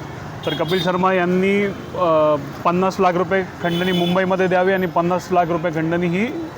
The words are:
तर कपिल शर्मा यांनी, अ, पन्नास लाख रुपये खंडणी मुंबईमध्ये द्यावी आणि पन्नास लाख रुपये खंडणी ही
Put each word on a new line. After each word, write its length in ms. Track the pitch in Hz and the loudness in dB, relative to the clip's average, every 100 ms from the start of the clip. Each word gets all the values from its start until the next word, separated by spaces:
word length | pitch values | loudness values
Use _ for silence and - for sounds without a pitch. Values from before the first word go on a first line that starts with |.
| - - - - - | -8 -12 -12 -8 -6
तर 80 | |
कपिल 300 | 151 156 185 | -2 0 0
शर्मा 300 | 170 175 185 | 0 2 2
यांनी, 520 | 190 175 185 190 202 202 - - - | 2 2 2 2 2 0 -4 -10 -2
अ, 400 | 180 156 151 147 143 - 170 | 2 4 4 2 -2 -4 -2
पन्नास 340 | 175 190 185 | 0 0 2
लाख 140 | 185 | 2
रुपये 300 | 180 175 190 185 - | 2 0 0 -2 -6
खंडणी 280 | 175 170 185 | -4 -2 0
मुंबईमध्ये 560 | 180 175 180 185 190 185 | 0 2 0 0 0 2
द्यावी 260 | 180 185 | 2 2
आणि 120 | 190 185 | 2 0
पन्नास 420 | 170 170 180 175 | 0 0 0 0
लाख 140 | 180 175 | 0 2
रुपये 260 | 170 175 | 0 -2
खंडणी 360 | 160 160 170 175 | -2 -2 0 0
ही 180 | 175 233 - 160 | 0 -2 -4 -10